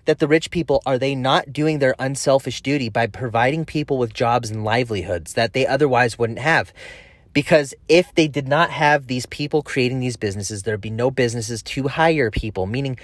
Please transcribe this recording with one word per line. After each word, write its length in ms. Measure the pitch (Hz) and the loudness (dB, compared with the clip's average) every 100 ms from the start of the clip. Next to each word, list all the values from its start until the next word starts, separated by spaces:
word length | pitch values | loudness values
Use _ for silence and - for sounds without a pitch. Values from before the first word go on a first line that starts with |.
| - | -2
that 140 | 151 | 0
the 80 | 147 | 2
rich 240 | 160 - | 2 2
people, 300 | 175 147 139 - | -4 0 0 0
are 120 | 131 | 0
they 180 | 135 135 | 0 0
not 360 | 131 165 - | 2 0 0
doing 280 | 135 156 151 | -2 0 2
their 160 | 131 - | 2 2
unselfish 640 | 135 135 147 135 131 - | -4 -2 2 2 0 -6
duty 280 | - 143 117 | -4 -2 -2
by 180 | 110 113 | -2 -2
providing 580 | - 123 113 127 160 156 | -4 -2 0 2 0 -4
people 320 | 156 143 135 | -4 -2 -2
with 160 | 120 | -2
jobs 380 | - 117 123 113 | -2 0 0 -2
and 120 | 107 | -6
livelihoods 680 | 107 117 123 104 85 87 82 | -2 0 0 -4 -4 -6 -4
that 200 | - 117 | -2 0
they 120 | 131 127 | 0 0
otherwise 520 | 135 147 120 123 - | 2 4 4 2 0
wouldn't 220 | 117 113 | -4 -2
have? 340 | 139 151 95 - - - - _ _ | 0 2 0 -10 -20 -20 -20 _ _
Because 440 | 143 - 160 139 - - | -2 4 4 2 -6 4
if 260 | 165 175 - | 4 4 2
they 120 | 156 | 2
did 200 | 143 135 | 0 0
not 240 | 147 165 | 2 2
have 340 | 151 147 147 127 | 2 2 2 0
these 220 | 127 - | -6 -6
people 340 | - 147 156 | -8 -2 -2
creating 380 | - - 123 131 | -2 -2 0 0
these 180 | 127 113 | -4 -4
businesses, 460 | 107 98 98 104 | -4 -4 -8 -6
there'd 180 | 104 107 | -6 -6
be 80 | 107 | -6
no 220 | 110 127 | -2 0
businesses 500 | 131 120 120 110 117 | 2 0 -2 -6 -8
to 260 | - - 135 | -8 -6 -4
hire 440 | 160 160 160 113 | 2 2 2 0
people, 340 | - 110 95 95 | -2 -4 -4 -4
meaning 320 | 123 139 123 | -4 -4 -6